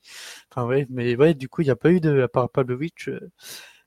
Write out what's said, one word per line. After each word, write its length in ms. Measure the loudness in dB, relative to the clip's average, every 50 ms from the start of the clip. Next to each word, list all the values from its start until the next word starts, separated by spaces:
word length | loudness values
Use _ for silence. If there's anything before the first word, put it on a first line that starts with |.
| _ -20 -20 -20 -20 -20 -20 -20 -20 _
Enfin, 140 | -8 -6 -2
ouais, 220 | 0 0 0 0 -2
mais 260 | -4 -4 -2 0 2 4
ouais, 160 | 4 4 4
du 160 | 2 -4 -10
coup, 120 | -4 -2
il 60 | 0 0
y 40 |
a 40 | 0
pas 160 | 2 4 4
eu 80 | 4 4
de, 220 | 4 2 2 2
à 60 | 2 2
part 200 | 0 0 -2 0
Pavlovic, 600 | 0 -2 -2 -2 -4 -6 -6 -8 -10 -12 -10 -10
euh, 220 | -10 -10 -12 -16 -20 _ -20 -20 -18 -18 -20 -20 -20 _ _